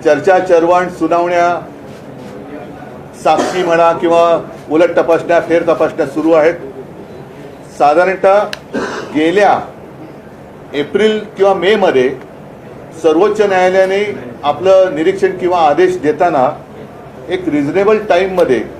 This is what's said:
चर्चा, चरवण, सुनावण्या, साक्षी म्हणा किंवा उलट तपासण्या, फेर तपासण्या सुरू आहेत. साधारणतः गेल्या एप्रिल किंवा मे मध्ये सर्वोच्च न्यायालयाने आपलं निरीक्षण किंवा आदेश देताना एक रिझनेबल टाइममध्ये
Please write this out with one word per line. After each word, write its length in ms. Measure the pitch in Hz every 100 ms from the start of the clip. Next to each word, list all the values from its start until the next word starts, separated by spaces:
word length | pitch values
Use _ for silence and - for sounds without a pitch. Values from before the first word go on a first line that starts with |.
| 160
चर्चा, 340 | 147 196 185
चरवण, 500 | 180 170 170 180 180
सुनावण्या, 720 | 180 160 175 175 175 175 170 147 - - - - - - - - - - - - - - -
साक्षी 400 | 175 156 - 185
म्हणा 300 | 175 165 170
किंवा 460 | 170 170 170 170 165 - - -
उलट 180 | 151 175 170
तपासण्या, 420 | 160 160 135 170
फेर 240 | - 170
तपासण्या 420 | 165 156 156 - 147
सुरू 260 | 151 156
आहेत. 220 | 165 151 170 - - - - - - - - - - - -
साधारणतः 640 | 147 156 185 185 190 196 202 - - - - - - 127
गेल्या 440 | 160 185 196 123 - - - - - - - - - - -
एप्रिल 460 | 139 147 - 214 214 202 -
किंवा 160 | 196
मे 220 | 185 175 214
मध्ये 340 | 185 135 127 - - - - - - - - -
सर्वोच्च 380 | 165 156 208 208
न्यायालयाने 760 | 202 185 185 185 190 196 208 160 123 -
आपलं 460 | 143 143 185 190 185
निरीक्षण 440 | 151 165 190 185 185
किंवा 200 | 180 180
आदेश 400 | 156 147 185 180
देताना 540 | 143 147 175 156 127 - - - - - - - 131
एक 200 | 185 170
रिझनेबल 480 | 147 143 165 196 214 -
टाइममध्ये 520 | 180 190 185 151 120 104